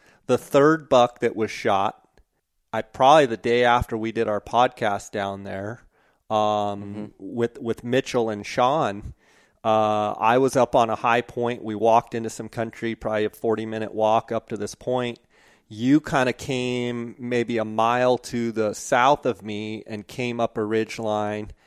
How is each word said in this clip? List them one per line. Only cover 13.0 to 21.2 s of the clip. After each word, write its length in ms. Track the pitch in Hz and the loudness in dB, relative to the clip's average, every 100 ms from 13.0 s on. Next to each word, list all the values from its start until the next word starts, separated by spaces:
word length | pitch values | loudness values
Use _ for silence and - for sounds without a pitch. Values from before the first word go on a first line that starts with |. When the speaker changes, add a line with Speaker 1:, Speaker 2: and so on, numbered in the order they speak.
| 117 107 107 | -4 -2 -2
Speaker 1:
a 40 | |
forty-minute 640 | - 117 110 110 110 110 | -2 -2 -2 -2 -6 -6
walk 380 | 107 107 110 - | 0 2 2 0
up 160 | 113 - | -6 -6
to 80 | 107 | -8
this 160 | 104 | -10
point. 460 | - - 127 123 117 _ _ _ _ _ | -8 -4 -2 -2 -6 _ _ _ _ _
You 320 | 107 127 151 | -4 2 2
kinda 320 | - 147 127 | 2 0 0
came 840 | - - 127 127 123 120 120 117 - | -2 -6 -4 -4 -4 -4 -6 -10 -12
maybe 380 | 120 123 117 117 | -4 -2 0 -2
a 80 | 107 | -2
mile 520 | 107 113 123 127 123 | 0 0 2 2 2
to 340 | - 120 117 | -2 -4 -2
the 200 | 110 107 | -2 -2
south 520 | 101 - 127 127 147 131 | -4 -2 2 4 4 0
of 180 | 107 | -4
me 400 | 104 104 107 107 - | -8 -8 -8 -10 -10
and 220 | 107 - | -14 -12
came 320 | - 123 120 | -8 -6 -2
up 180 | 117 - | -4 -2
a 60 | |
ridge 340 | 107 110 110 - | -2 -2 -2 -6
line, 540 | 110 107 | -4 -2